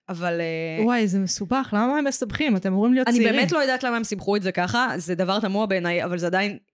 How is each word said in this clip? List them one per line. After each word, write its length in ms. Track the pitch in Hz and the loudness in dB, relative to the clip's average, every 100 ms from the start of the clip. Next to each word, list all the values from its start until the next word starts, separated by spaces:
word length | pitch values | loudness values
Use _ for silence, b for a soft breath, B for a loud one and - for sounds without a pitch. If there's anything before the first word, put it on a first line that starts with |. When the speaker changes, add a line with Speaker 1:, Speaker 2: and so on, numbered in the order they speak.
| - | -12
Speaker 1:
אבל, 320 | 175 175 170 | -6 -4 -2
אה, 440 | 165 160 165 160 220 | -2 -4 -4 -2 0
Speaker 2:
וואי, 220 | 247 208 | 2 2
זה 120 | 196 | 0
מסובך, 500 | 185 - 185 262 254 | -2 -4 -2 -2 0
למה 240 | 208 240 294 | 0 2 2
הם 80 | 277 | 0
מסבכים? 480 | - 220 - 302 190 | -2 -4 -2 0 2
אתם 140 | 190 | 2
אמורים 200 | 190 226 | 2 4
להיות 140 | 254 247 | 4 4
Speaker 1:
אני 80 | 240 | 4
Speaker 2:
צעירים. 180 | 226 220 | 4 4
Speaker 1:
באמת 160 | 269 | 2
לא 60 | 330 | 2
יודעת 240 | 269 254 | 0 0
למה 140 | 254 233 | 0 -2
הם 60 | |
סיבכו 320 | 220 196 - 208 | -2 -4 -2 0
את 80 | |
זה 80 | 185 | 0
ככה, 360 | 180 180 240 254 156 | -2 -2 0 0 -2
זה 180 | 175 175 | -4 -2
דבר 240 | 185 202 | 0 0
תמוה 260 | 208 196 214 | 0 0 0
בעיניי, 380 | 190 170 175 151 | 0 0 0 -2
אבל 120 | 175 | -2
זה 100 | 170 | -2
עדיין... 300 | 185 202 - _ | 0 -2 -6 _